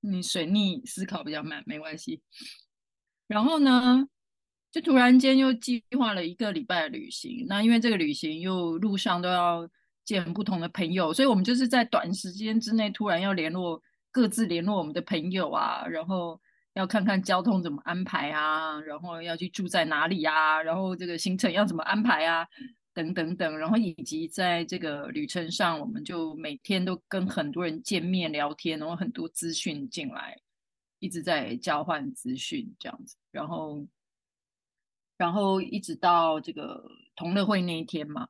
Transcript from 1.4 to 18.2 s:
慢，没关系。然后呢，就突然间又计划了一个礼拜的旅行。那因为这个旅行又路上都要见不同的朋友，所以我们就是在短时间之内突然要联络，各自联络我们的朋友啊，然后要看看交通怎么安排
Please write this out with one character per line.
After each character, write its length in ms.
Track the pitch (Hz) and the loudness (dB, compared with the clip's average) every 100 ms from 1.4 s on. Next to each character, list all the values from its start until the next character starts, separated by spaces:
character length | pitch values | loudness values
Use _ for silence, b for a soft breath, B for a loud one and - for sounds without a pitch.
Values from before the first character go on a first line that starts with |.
慢， 200 | 151 147 - | -6 -8 -8
没 120 | 151 | -10
关 180 | 156 156 | -8 -10
系。 260 | - 160 _ B B B B _ _ _ _ _ _ | -10 -10 _ B B B B _ _ _ _ _ _
然 180 | 208 | 2
后 140 | 240 320 | 4 6
呢， 500 | 277 247 247 254 277 _ _ _ _ _ _ | 8 8 8 6 6 _ _ _ _ _ _
就 100 | 320 | -4
突 140 | 330 | 4
然 240 | 262 247 254 | 6 10 10
间 180 | 262 262 | 10 6
又 160 | 269 | 6
计 320 | 240 - 240 _ 262 | 2 0 -2 _ 0
划 160 | 240 | 2
了 100 | 196 | 0
一 100 | 170 | -4
个 160 | 175 220 | -2 -2
礼 120 | 175 | -2
拜 180 | 123 175 | -2 0
的 60 | 156 | 0
旅 200 | - - | -4 -10
行。 340 | - - - - | -12 -10 -8 -4
那 140 | 202 | 2
因 80 | 220 | 6
为 80 | 233 | 6
这 120 | 233 | 6
个 60 | 208 | 2
旅 160 | 156 | 2
行 280 | 147 156 156 | -2 -4 -4
又 380 | 180 185 170 165 | -2 -2 -2 0
路 180 | 208 196 | 0 0
上 240 | 208 175 | 0 0
都 80 | 180 | 2
要 400 | 180 175 170 170 _ _ _ | 2 2 2 -4 _ _ _
见 280 | - 202 165 | -4 -2 -2
不 100 | 185 | -4
同 180 | 196 185 | -2 -2
的 80 | 170 | -2
朋 200 | - 170 | -2 0
友， 200 | 185 165 | 2 2
所 100 | 165 | 4
以 60 | 269 | 4
我 60 | |
们 100 | 202 | 4
就 100 | 185 | 4
是 140 | 247 254 | 2 4
在 160 | 254 | 2
短 280 | 233 - 175 | 2 0 0
时 180 | 185 185 | -6 -8
间 260 | 180 220 220 | -6 0 0
之 140 | 220 | 2
内 160 | 220 208 | 0 0
突 180 | 196 208 | -2 0
然 120 | 170 | 0
要 140 | 196 | 2
联 180 | 190 160 | 0 -2
络， 300 | 175 180 160 _ _ _ | -2 -4 -6 _ _ _
各 160 | - 220 | 2 2
自 200 | 202 220 | 2 0
联 180 | 170 | 0
络 140 | 175 202 | 0 0
我 40 | |
们 120 | 151 | -2
的 80 | 156 | -6
朋 280 | - 175 160 | -4 -4 -2
友 200 | 185 156 | -2 -2
啊， 360 | - 113 113 175 | -2 -2 -4 -6
然 200 | 165 165 | -6 -4
后 340 | 190 170 165 _ _ _ | -4 -4 -8 _ _ _
要 120 | - 190 | -6 -2
看 180 | 220 | 0
看 160 | 196 190 | 2 0
交 220 | 185 185 | 2 2
通 180 | 190 190 | 4 2
怎 100 | 170 | 0
么 80 | 143 | -6
安 200 | - 175 | -6 -6
排 260 | 185 165 | -4 -4